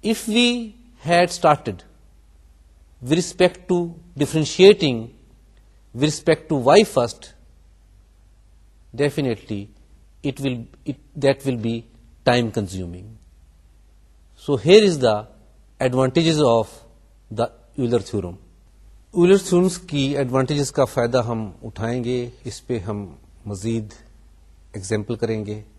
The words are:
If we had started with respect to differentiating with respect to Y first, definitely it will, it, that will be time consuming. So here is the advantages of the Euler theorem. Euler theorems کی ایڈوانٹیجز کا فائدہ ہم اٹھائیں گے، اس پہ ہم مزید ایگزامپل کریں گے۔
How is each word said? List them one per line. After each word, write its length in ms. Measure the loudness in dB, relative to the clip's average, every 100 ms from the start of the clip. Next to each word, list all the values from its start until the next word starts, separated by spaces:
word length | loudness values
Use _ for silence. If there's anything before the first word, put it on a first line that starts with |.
If 260 | -4 -6 -2
we 480 | 0 2 0 -8 -16 -20 _
had 320 | 0 2 2
started 520 | 2 2 2 -2 -10 -14 _ _ _ _ _ -20 _ _ _ _ _
with 120 | -2
respect 560 | -2 -2 0 0 0 -4
to 260 | -2 -2 -10 -20 -6
differentiating 960 | -2 0 -2 6 8 8 2 -2 -8 -16 _ _ _ _ _ _ _
with 80 | -2
respect 460 | -2 0 0 -2 0
to 60 | -2
Y 280 | 4 6
first, 480 | 6 0 -2 -6 -20 -20 -20 -20 _ _ _ -20 _ _ _ _ _ _ _ _ _
definitely 760 | -4 -2 -2 -4 -4 -8 -10 -10 -20 _ -20 _ _
it 160 | -8 -4
will, 260 | -6 -6 -10 -16
it, 120 | -12 -12 _ -2
that 260 | 0 0 -2
will 100 | -4
be 300 | -4 -6 -10 -20 -20 -6 0
time 240 | 0 0
consuming. 680 | -4 -6 -8 -10 -12 -18 -20 -20 _ _ _ _ _ _ _ _ _ _ _
So 200 | -4 -2
here 260 | 6 8
is 160 | 8 2
the 280 | 2 0 -4 -20 -20 _ _ _
advantages 600 | -2 2 2 2 0 2
of 300 | 4 2 0 -10 -20 _ _ _ _
the 200 | -6 -6 -6 _ -6
Euler 220 | -2 -2
theorem. 380 | -2 -6 -6 -12 -20 _ _ _ -20 -20 _
Euler 240 | 0 4 4
theorems 400 | 4 2 2 -2 -8
کی 160 | -2 -2 -2
ایڈوانٹیجز 540 | -2 0 0 -2 -2
کا 120 | 0
فائدہ 380 | 0 0 0 0 -2
ہم 240 | -4 -8 -12
اٹھائیں 380 | -16 -8 -6 -4
گے، 240 | -4 -6 -6 -12
اس 220 | -16 -16 -8
پہ 120 | -8 -6
ہم 180 | -8 -10 -18 -20 -18 -12
مزید 480 | -8 -4 -4 -6 -16 -20 -20 -20 _ _ -20 -18
ایگزامپل 440 | -16 -6 -6 -4 -6
کریں 240 | -4 -4 -6
گے۔ 140 | -10 -14